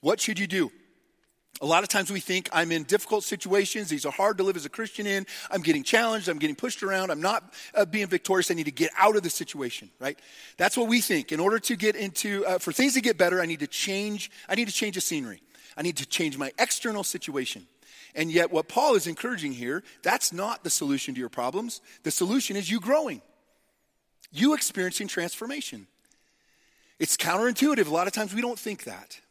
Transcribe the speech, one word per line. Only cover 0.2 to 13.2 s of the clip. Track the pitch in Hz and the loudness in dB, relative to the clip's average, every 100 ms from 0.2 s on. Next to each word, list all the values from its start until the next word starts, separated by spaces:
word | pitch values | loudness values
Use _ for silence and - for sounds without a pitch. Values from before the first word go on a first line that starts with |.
| - 190 | 0 -2
you | 202 | -2
do? | 185 151 - _ _ _ _ _ _ _ - | 0 0 -2 _ _ _ _ _ _ _ -8
A | 143 | 2
lot | 165 | 2
of | 196 | 4
times | 208 190 | 0 0
we | 196 | -4
think, | - 185 180 | -2 -4 0
"I'm | 165 165 | 0 2
in | 165 | 0
difficult | 139 208 - 214 | 2 0 2 -2
situations. | - 202 196 196 196 220 196 | -2 -6 0 2 2 -2 -4
These | 151 143 | -4 -4
are | |
hard | - 196 196 | 2 2 4
to | |
live | 190 185 | 0 0
as | 147 | -4
a | |
Christian | - 226 - 208 | -8 -8 -6 -2
in. | 196 190 - - | -2 -4 -12 -4
I'm | 190 | -2
getting | 156 - | 2 2
challenged. | - 226 233 220 180 | 4 4 4 0 -2
I'm | 156 | 0
getting | 156 143 | -2 -2
pushed | 247 - | -6 -4
around. | 196 190 190 | -2 0 0
I'm | 151 | 0
not, | 180 220 - - - | 0 0 -4 -18 -4
uh, | 208 196 | 2 2
being | 208 196 | 2 0
victorious. | 180 - 190 175 | 0 2 2 2
I | 170 | 0
need | 151 | -2
to | |
get | 139 160 - | 0 -2 6
out | 196 214 | 6 6
of | |
the | 175 | 0
situation," | - 170 147 127 - 98 _ | -4 -6 -6 -6 -6 -14 _
right? | 131 151 - - - - | -8 -8 -16 -20 -20 0
That's | 185 - | 2 2
what | 226 | 2
we | 240 | 2
think. | 202 185 - | 4 0 0
In | 156 | 0
order | 185 220 | 2 2
to | - 226 | 0 0
get | 214 214 | 2 0
into, | 196 170 208 202 185 | -4 -4 -2 -2 0
uh, | 185 | 0
for | - | -2
things | 160 269 254 | 2 4 4
to | |
get | 233 | 2
better, | 190 | 4